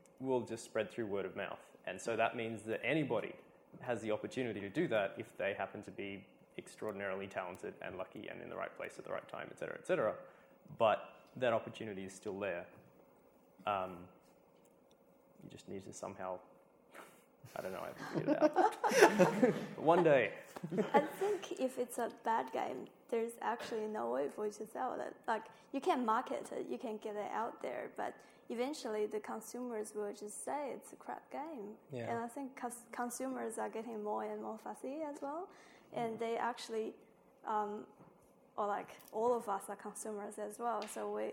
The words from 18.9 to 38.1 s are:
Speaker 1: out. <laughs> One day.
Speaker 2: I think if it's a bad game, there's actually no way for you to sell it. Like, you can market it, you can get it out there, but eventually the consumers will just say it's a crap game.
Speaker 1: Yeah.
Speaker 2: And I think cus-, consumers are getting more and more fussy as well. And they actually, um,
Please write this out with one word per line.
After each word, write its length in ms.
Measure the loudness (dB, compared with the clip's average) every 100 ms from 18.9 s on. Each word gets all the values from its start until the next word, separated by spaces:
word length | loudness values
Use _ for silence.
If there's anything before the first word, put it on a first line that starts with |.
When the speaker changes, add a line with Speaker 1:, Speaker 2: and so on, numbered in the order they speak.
| 10 12 12 6 8 6
Speaker 1:
out. 80 | 6 -2 2
<laughs> 60 |
One 200 | 8 10
day. 300 | 10 8 8 0 -12 -10 -2 0 6
Speaker 2:
I 60 | 6
think 520 | 6 2 2 2 -2 0
if 180 | 0 0
it's 200 | -4 -2
a 120 | -4 -2
bad 280 | 2 2 2
game, 340 | 0 -2 -4 -8 -14 -2
there's 220 | 0 0 -2
actually 460 | -2 -2 -2 -2 -2
no 240 | 0 0
way 160 | 2 0
for 100 | 0 -4
you 60 |
to 140 | -4 -6
sell 280 | -4 -2 -2
it. 140 | -6 -4 -2
Like, 160 | -2 -2 -18 -6
you 80 | 0
can 240 | 2 4
market 440 | 4 4 2 -4 -4
it, 140 | -4 -4
you 80 | -4
can 200 | -4 -6
get 160 | -6
it 160 | -4 -2
out 300 | -2 -2 -4
there, 280 | -6 -6 -6 -4
but 180 | -6 -6 -16 -14 -6
eventually 560 | -2 -2 -2 -2 0 0
the 140 | -2
consumers 720 | -4 -8 -8 -8 -4 -4 -4
will 180 | -4 -4
just 320 | -6 -10 -8
say 280 | -4 -2 -2
it's 180 | -6 -12
a 40 | -12
crap 340 | -8 -10 -8
game. 460 | -8 -6 -8 -10 -12 -8
Speaker 1:
Yeah. 180 | -4 -2
Speaker 2:
And 80 | -2
I 80 | -4
think 300 | -6 -8 -6
cus-, 280 | -8 -8 -10
consumers 680 | -4 -4 -2 -4 -4 -4 -2
are 100 | -4
getting 340 | -4 -6 -4
more 220 | -2 -2
and 180 | -2 -4
more 160 | -6 -8
fussy 380 | -8 -8 -6 -4 -6
as 140 | -6
well. 240 | -6 -6 -8 -12 -20 -20 -8
And 240 | -4 -2 -2
they 180 | -2 0
actually, 560 | 0 -2 -4 -2 -4 -6 -16 -20 -20 -8 0
um, 380 | 0 0 -4 -10 -18 -20